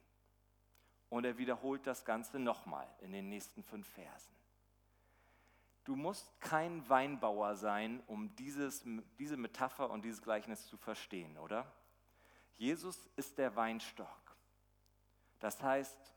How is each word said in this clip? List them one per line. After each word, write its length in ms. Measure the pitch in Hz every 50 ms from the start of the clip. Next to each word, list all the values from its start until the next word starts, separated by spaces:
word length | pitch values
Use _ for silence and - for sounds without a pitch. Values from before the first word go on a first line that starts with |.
| - _ _ _ _ _ _ _ _ _ _ _ _ _ _ _ _ _ _ _ _ -
Und 160 | 117 120 120
er 140 | 123 117 120
wiederholt 480 | 127 127 123 117 - 135 135 135 135
das 180 | 135 123 - -
Ganze 360 | - 110 113 117 - - 139
nochmal 480 | 127 120 - - - 92 76 71 67 - - -
in 120 | 95 92
den 160 | 95 98 98 98
nächsten 340 | 104 101 - - - 110
fünf 260 | 95 - 113 104 98 -
Versen. 460 | - - - - - - - - - - _ _ _ _ _ _ _ _ _ _ _ _ _ _ _ _ _ - - - _ - - - _ _ _ _ -
Du 100 | - 135
musst 460 | 135 147 180 202 - - - - -
kein 480 | - - 160 156 165 170 170 165 135 117
Weinbauer 640 | 135 131 135 143 147 120 - 110 104 104 104 104 107
sein, 480 | 95 107 107 101 104 110 113 120 127 - -
um 260 | 110 104 107 104 -
dieses, 480 | - 127 143 139 143 143 135 - - - 120 113 110 110 - - -
diese 160 | 143 151 151
Metapher 520 | 131 117 110 - - 127 127 - - 135 117
und 140 | 110 110
dieses 180 | 104 113 110 101
Gleichnis 460 | - 113 110 107 107 113 107 - -
zu 100 | - -
verstehen, 640 | - - 95 92 - - - 98 90 85 78 76 76
oder? 340 | 78 85 107 113 131 135 - - - - - _ _ _ _ - - - - - - - -
Jesus 520 | - 110 131 165 160 165 185 175 - - - -
ist 240 | - 139 - - -
der 160 | 135 123 101
Weinstock. 840 | 120 113 113 113 113 - - - - 95 - - - - - - - _ _ _ _ _ _ _ _ _ _ _ _ _ _ _ _ _ _ _ -
Das 240 | - 104 - -
heißt, 340 | 139 135 135 139 135 - - - - - -